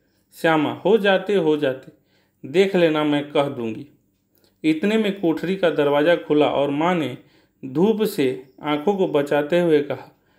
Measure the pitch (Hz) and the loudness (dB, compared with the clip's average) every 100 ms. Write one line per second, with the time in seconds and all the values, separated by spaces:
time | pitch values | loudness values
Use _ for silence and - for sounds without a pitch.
0 | _ _ _ - 165 156 139 117 175 220 | _ _ _ -2 2 2 0 -2 0 2
1 | 202 190 190 202 156 151 143 131 - - | 2 0 0 0 0 0 -2 -4 -12 -20
2 | _ _ _ _ 131 160 196 196 170 156 | _ _ _ _ -6 0 2 4 2 2
3 | 151 147 147 151 139 123 113 110 - _ | 0 0 -2 -2 -2 -2 -8 -8 -14 _
4 | _ _ _ _ _ _ 160 156 202 220 | _ _ _ _ _ _ -2 0 0 0
5 | 208 196 170 156 165 190 170 151 147 147 | 0 -2 -2 -2 -2 0 0 2 2 2
6 | 156 165 - 151 135 135 143 143 165 180 | 2 2 2 2 2 0 -2 0 0 0
7 | 135 127 - _ _ _ 135 135 202 208 | -4 -8 -18 _ _ _ -8 0 0 2
8 | 220 - 131 127 - _ 151 151 175 196 | -2 0 -2 -2 -10 _ -6 -2 -2 0
9 | 175 147 143 147 147 175 175 151 147 127 | 0 0 0 0 0 0 2 2 0 -8
10 | - _ _ | -12 _ _